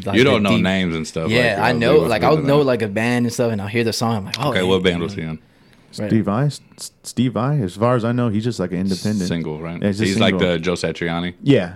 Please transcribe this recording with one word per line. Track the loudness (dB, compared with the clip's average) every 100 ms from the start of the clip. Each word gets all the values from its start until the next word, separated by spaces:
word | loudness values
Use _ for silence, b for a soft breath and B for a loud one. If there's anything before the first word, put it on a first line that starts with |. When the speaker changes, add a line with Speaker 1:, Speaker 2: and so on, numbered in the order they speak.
| 0
Speaker 1:
like, | 4
Speaker 2:
You | 4
don't | 4
Speaker 1:
the | 2
Speaker 2:
know | 2
Speaker 1:
deep |
Speaker 2:
names | 2 0 0 -4
and | -6
stuff | -6 0
Speaker 1:
Yeah, | 2 2
Speaker 2:
like | 2
Speaker 1:
I | 0
Speaker 2:
that. | 2
Speaker 1:
know. | 4 4
Speaker 2:
What's | 4
Speaker 1:
Like, | 2
Speaker 2:
good | 2
Speaker 1:
I'll | 2
Speaker 2:
to |
Speaker 1:
know, | 4 2
Speaker 2:
know? |
Speaker 1:
like, | 4 0
a | -2
band | -2 0 0 0
and |
stuff, | 0 -2
and | -2
I'll | -2
hear | 0 0
the |
song. | 0 -2 -2
I'm | -4
like, | -4
Oh, | -2
Speaker 2:
Okay, | 0
Speaker 1:
yeah, | 2
Speaker 2:
what | 2
band | 2 0
Speaker 1:
you |
Speaker 2:
was | -2 -6
Speaker 1:
know. |
Speaker 2:
he | -8
in? | -10 b b b b b -10
Speaker 1:
Right. | 0
Speaker 3:
Steve | 0 0
Vai. | 0 -2
S-, | -4 -14 -18 -18 -16
Steve | -8 -2 -2
Vai. | 0 -2 0
As | -2 0
far | 0 2
as |
I | 0
know, | 0 0
he's | 0
just, | -2 -4
like, | -4
an | -2
independent. | -2 -2 -2 -2 -2
Speaker 2:
Single, | -4 -4 -8
right? | -8 -4
Speaker 3:
Yeah, | -2
he's | 0
just | 0
Speaker 2:
He's | 2
like | 2
Speaker 3:
single. | 2 0
Speaker 2:
the | 0
Joe | -2
Satriani. | -2 -4 -4 -4 -4 -6 -2
Speaker 3:
Yeah. | 2 4 2